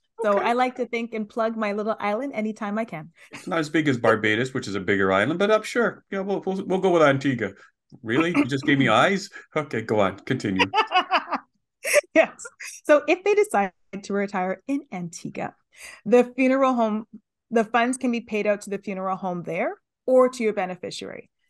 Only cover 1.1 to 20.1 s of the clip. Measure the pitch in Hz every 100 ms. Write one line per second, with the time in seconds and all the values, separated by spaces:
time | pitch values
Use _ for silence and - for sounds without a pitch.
1.1 | 220 208 240 226 226 208 208 214 214 208
2.1 | 214 277 214 214 214 208 214 226 160 160
3.1 | _ - - - 170 147 165 147 117 117
4.1 | 110 107 107 - 127 - 98 92 98 95
5.1 | 95 110 175 202 214 214 247 226 - _
6.1 | 196 190 185 190 190 - 185 185 175 151
7.1 | 135 139 123 101 - - _ _ - 110
8.1 | 123 165 165 139 135 147 139 127 110 160
9.1 | 196 - - - 156 147 117 110 107 95
10.1 | 98 - 127 110 95 110 415 440 370 359
11.1 | 359 - 320 - _ _ _ - 587 -
12.1 | 320 254 - 494 - - - - 294 294
13.1 | 359 403 415 415 208 196 - _ 196 202
14.1 | 202 202 202 185 185 - 285 311 190 170
15.1 | - - - - - _ - - - 208
16.1 | 247 247 247 262 269 262 247 220 214 220
17.1 | - _ _ _ 233 220 240 240 254 254
18.1 | 233 233 214 208 202 202 196 208 190 190
19.1 | 185 190 180 165 165 277 392 _ _ -